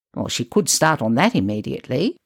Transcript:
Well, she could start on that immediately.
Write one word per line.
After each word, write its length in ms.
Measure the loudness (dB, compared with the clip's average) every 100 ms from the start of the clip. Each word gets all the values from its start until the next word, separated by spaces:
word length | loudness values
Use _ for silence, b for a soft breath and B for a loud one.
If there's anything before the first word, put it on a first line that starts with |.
| _
Well, 140 | -8 -6
she 160 | -4
could 240 | 0 0 0
start 340 | 2 2 2
on 140 | 2 2
that 180 | 2
immediately. 840 | 2 0 -2 -6 -8 -6 -2 -2 -4